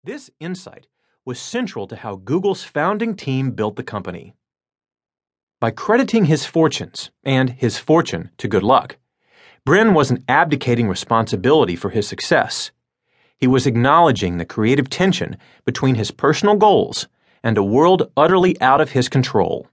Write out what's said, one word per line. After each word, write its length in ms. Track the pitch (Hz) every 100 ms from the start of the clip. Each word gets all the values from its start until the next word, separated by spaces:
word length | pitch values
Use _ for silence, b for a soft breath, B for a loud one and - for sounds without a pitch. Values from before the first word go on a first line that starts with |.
| 135
This 220 | - - _
insight 460 | 165 180 - - _ _ _ _ -
was 120 | 123
central 480 | - 233 226 - 98
to 100 | 117
how 200 | 113 98
Google's 480 | 95 165 196 190
founding 500 | - 147 165 208 226
team 360 | 202 - 131 135
built 260 | 104 107 104
the 60 |
company. 500 | - 107 92 87 - _ _ _ _ _ _ _ _ _ _ _ _ _
By 100 | 117
crediting 540 | - - 233 262 226
his 220 | 165 156 -
fortunes 640 | 165 160 - 95 - - _
and 260 | 139 131 131
his 260 | 123 117 -
fortune 540 | - 160 - 85 85 -
to 100 | 104
good 140 | 98
luck, 340 | 101 131 - - _ _ b b b b -
Brin 260 | 180 220
wasn't 320 | 170 135 123 -
abdicating 600 | 139 160 147 - 117 110
responsibility 880 | 92 - 113 113 98 110 156 107 90
for 140 | 98
his 180 | 110 -
success. 600 | - - 156 - - - _ _ _ _ _ _ _
He 100 | 127
was 200 | 131 131
acknowledging 720 | 117 131 160 165 127 95 87
the 80 | 82
creative 420 | - 110 139 147
tension 480 | - 190 185 - - b b -
between 300 | 127 131 117
his 140 | 104
personal 460 | - 139 156 202 208
goals 500 | 214 151 87 - - _ _ _
and 140 | 117 107
a 40 |
world 480 | 98 120 165 185 - -
utterly 420 | 160 185 185 -
out 180 | 131 143
of 120 | 156
his 180 | 135 123
control. 580 | 135 123 107 87 - -